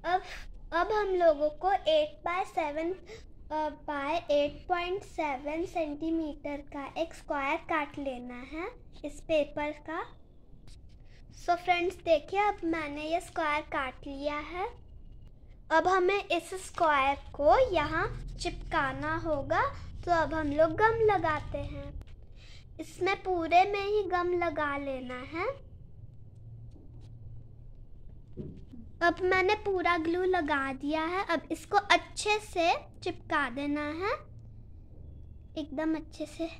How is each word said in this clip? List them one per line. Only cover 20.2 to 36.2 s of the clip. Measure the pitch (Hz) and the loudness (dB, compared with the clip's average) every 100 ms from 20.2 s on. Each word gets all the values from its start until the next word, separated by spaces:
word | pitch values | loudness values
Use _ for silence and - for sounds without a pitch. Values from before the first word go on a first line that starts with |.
| 302 | 4
हम | 320 302 | 2 0
लोग | 285 320 | 4 4
गम | 320 440 | 6 4
लगाते | 453 427 392 330 302 - 285 | 8 6 6 4 0 -4 -6
हैं। | 285 294 285 277 - - - - - - - - | -6 -8 -10 -10 -12 -16 -18 -18 -16 -18 -16 -14
इसमें | 320 - 359 403 | -14 -2 0 0
पूरे | 381 359 320 339 | 0 0 6 6
में | 392 403 392 | 6 2 2
ही | 427 | 2
गम | 370 349 349 359 | 2 2 2 2
लगा | 339 311 294 285 | 2 0 0 -2
लेना | 277 262 254 | -4 -6 -6
है। | 247 277 311 415 554 - - - - - - - - - - - - - - - - - - - - - - - - - - - - - - - - - - | -8 -8 -4 -4 -4 -12 -16 -16 -14 -14 -14 -16 -16 -14 -14 -14 -14 -16 -16 -14 -14 -12 -12 -14 -16 -16 -14 -14 -14 -14 -16 -14 -10 -10 -10 -14 -14 -14 2
अब | 339 339 | 4 4
मैंने | 370 370 370 | 4 4 6
पूरा | 415 415 381 339 349 | 2 2 2 2 2
glue | 320 349 | 2 2
लगा | 370 359 302 294 269 | 4 2 2 0 0
दिया | 262 285 311 | -2 -2 0
है, | 320 359 392 | 0 -2 0
अब | 330 - | -2 -2
इसको | 320 - 403 | -8 2 2
अच्छे | 403 349 339 - 415 415 | 6 4 4 -4 2 0
से | - 370 330 427 - - | 0 2 4 2 -2 -6
चिपका | 370 - - 320 269 | -6 -6 -2 0 0
देना | 240 285 294 294 | -2 -2 -2 -2
है, | 320 392 523 - - - - - - - - - - - - - - | -2 -2 -2 -6 -16 -16 -16 -16 -16 -16 -14 -14 -14 -14 -16 -12 -10
एकदम | 294 269 320 | -6 -2 0
अच्छे | 320 311 - | 0 -4 -10